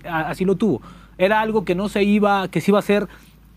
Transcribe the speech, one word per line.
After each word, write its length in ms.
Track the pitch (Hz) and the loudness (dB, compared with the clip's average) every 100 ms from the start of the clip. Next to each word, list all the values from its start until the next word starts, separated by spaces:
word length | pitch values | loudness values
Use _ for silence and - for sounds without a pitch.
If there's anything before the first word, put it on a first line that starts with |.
a-, 240 | 175 160 151 | -4 -6 -4
así 140 | - | -2
lo 120 | 190 185 | -2 0
tuvo. 240 | 214 117 - - - - | 0 -2 -6 -20 -20 -2
Era 220 | 190 214 | 0 2
algo 240 | 220 214 | 0 -2
que 100 | 185 | -2
no 140 | 180 202 | -2 -2
se 140 | 208 | 0
iba, 460 | 202 208 202 196 180 | 2 4 2 0 -2
que 120 | 165 | -2
se 100 | 202 | 2
iba 80 | 202 | 2
a 20 | |
hacer 260 | - 202 - - - - - | 2 0 -2 -10 -20 -20 -20